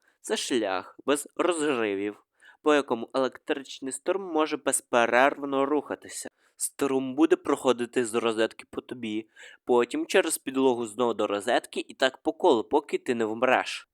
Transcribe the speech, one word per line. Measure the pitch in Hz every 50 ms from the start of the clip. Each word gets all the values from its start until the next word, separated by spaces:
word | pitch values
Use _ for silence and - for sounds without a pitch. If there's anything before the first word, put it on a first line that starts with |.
| _ _ _ _
Це | - - 208
шлях | 220 - - 147 120 107 98 92 90 95 - - - -
без | - 143 143 - - _
розривів, | - 160 170 175 160 147 151 139 120 113 107 98 98 101 104 104 - _ _ _ _ _ - - _ _
по | 151 151
якому | 147 139 - 123 117 113 - -
електричний | 135 131 127 - - _ - 151 143 135 - - - - 131 127
струм | - - - 185 190 196
може | 185 160 156 156 151 151
безперервно | 135 - 135 131 - - _ - 123 117 113 113 120 127 143 - - 143 139 139 135 135
рухатися. | 139 147 147 - - 104 - - 98 - - - - - _ _ _ _
Струм | - - - - - 139 139 135 135 131 131 127
буде | 139 160 160 180
проходити | 175 - - 143 135 - 131 123 117 120 117 - 131 123
з | 110 104
розетки | 117 107 117 110 110 110 110 - - - _
по | - -
тобі, | - - 123 127 117 110 107 107 110 - _ - - - - _ _
потім | - 123 120 120 120 - 151 160
через | 160 - 196 180 165 151 -
підлогу | - 139 131 135 131 135 123 117 120
знову | 110 98 107 123 120 113
до | 104 107
розетки | 101 101 104 101 117 117 - - - - - - -
і | -
так | - 135 131 - - _
по | - 156
колу, | - - - 135 113 104
поки | - - 123 - - - 185
ти | - - 123
не | 117 113
вмреш. | 107 110 117 123 127 123 101 92 - - - - _